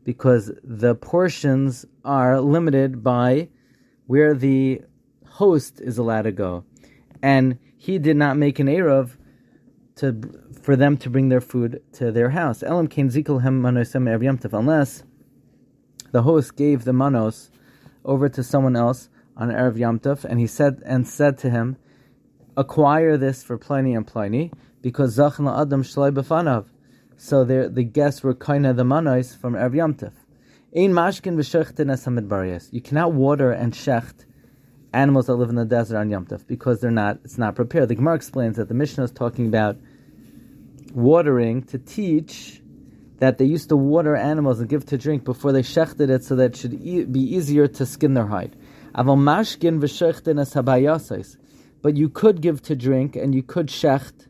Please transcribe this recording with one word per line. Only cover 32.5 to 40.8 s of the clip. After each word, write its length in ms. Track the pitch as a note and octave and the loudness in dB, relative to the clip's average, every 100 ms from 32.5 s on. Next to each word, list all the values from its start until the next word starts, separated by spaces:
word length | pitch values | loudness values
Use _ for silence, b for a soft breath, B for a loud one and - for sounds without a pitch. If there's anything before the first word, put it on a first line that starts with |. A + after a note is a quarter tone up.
| F2 - | -8 -10
You 80 | B2 | -12
cannot 320 | - C#3+ E3+ | -4 0 0
water 380 | D3+ C3+ C#3+ C3 | 2 2 2 0
and 200 | A2 A#2 | 0 -4
shecht 540 | - - A#2+ A#2+ - _ b b b b b b | -4 -2 -2 -4 -18 _ b b b b b b
animals 360 | A#2+ C#3 C#3 B2 | 0 2 2 2
that 80 | B2 | 0
live 140 | A#2+ | 0
in 60 | A#2+ | -2
the 100 | A2+ | 0
desert 320 | A#2+ A2+ A2+ | 0 0 -2
on 120 | G#2+ | -2
Yom 160 | G2+ F2+ | -4 -6
Tov, 220 | G2+ _ | -12 _
because 340 | B2 C3 A2+ | -6 -2 -2
they're 100 | B2 | 0
not, 280 | A2+ G#2 - | 0 0 -4
it's 140 | - - | -10 -6
not 180 | A2 G2+ | -4 -2
prepared. 320 | A#2 E3 B2+ | -2 0 0
The 80 | A2 | 0
Gemara 200 | C#3+ D#3+ | 0 0
explains 420 | - C3 A#2 A2 | -4 -4 -4 -4
that 100 | G2+ | -4
the 60 | |
Mishnah 300 | A#2 C#3+ - | -2 -4 -4
is 80 | B2 | -6
talking 360 | - A#2+ A#2+ A#2 | -4 -6 -2 -2
about 300 | A2 G#2+ G2+ B B B B B B B B B - | 0 0 -4 B B B B B B B B B -20